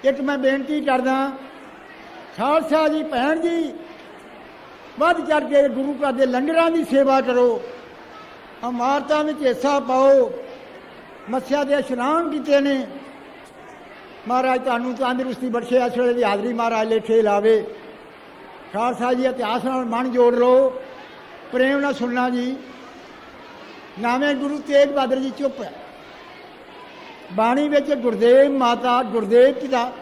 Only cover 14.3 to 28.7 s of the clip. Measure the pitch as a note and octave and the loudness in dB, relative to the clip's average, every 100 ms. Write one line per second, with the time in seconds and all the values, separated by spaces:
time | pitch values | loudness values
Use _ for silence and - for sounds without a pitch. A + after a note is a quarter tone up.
14.3 | B3+ C4 B3+ B3+ A#3+ B3+ A#3+ B3+ B3 C4 | -2 0 0 -2 -2 -4 -4 -2 -2 -4
15.3 | A3+ B3+ A#3 A#3+ B3 B3 B3 B3 A#3+ A3 | -6 -4 -4 0 0 0 0 0 2 0
16.3 | G3+ A3+ A#3 A#3 A3+ A3 A3 G#3+ A3+ G#3+ | 0 -2 -2 -2 -2 0 -2 2 2 4
17.3 | G3+ A3 A3 - - - - - - - | 2 4 2 0 -14 -18 -20 -20 -20 -20
18.3 | - - - - G3+ A#3+ B3 B3 B3+ C4 | -20 -20 -20 -10 -4 -4 -2 -2 0 0
19.3 | B3+ G#3+ B3 B3+ C4 A#3+ A3+ B3+ B3 A#3+ | -2 -4 -2 -2 -4 -2 -2 -2 4 4
20.3 | B3 B3 B3+ C4 - - - - - - | 4 4 4 4 -2 -14 -18 -20 -20 -20
21.3 | - - B3 C4 C#4 C#4+ - A#3+ B3 B3 | -20 -6 0 0 0 -2 -2 -2 -2 -2
22.3 | B3 B3 C4+ - - - - - - - | -2 -4 -8 -12 -20 -20 -20 -20 -20 -20
23.3 | - - - - - - - A#3 B3+ D4 | -20 -20 -20 -20 -20 -18 -6 -4 0 0
24.3 | C#4 C#4+ D4 - C#4 C#4 C#4+ B3+ C4+ C4+ | -2 -4 -6 0 4 4 2 0 -2 -4
25.3 | - C#4 - F#3 - - - - - - | -4 -6 -6 -12 -14 -20 -20 -20 -20 -20
26.3 | - - - - - - - - - - | -20 -20 -20 -20 -20 -20 -20 -20 -20 -8
27.3 | F#3 A3 C4 D4 C#4+ D4 C#4 A#3+ G3+ A#3 | -2 0 2 2 0 0 -2 -2 2 6
28.3 | C4 C#4+ C#4 A#3+ | 6 6 4 0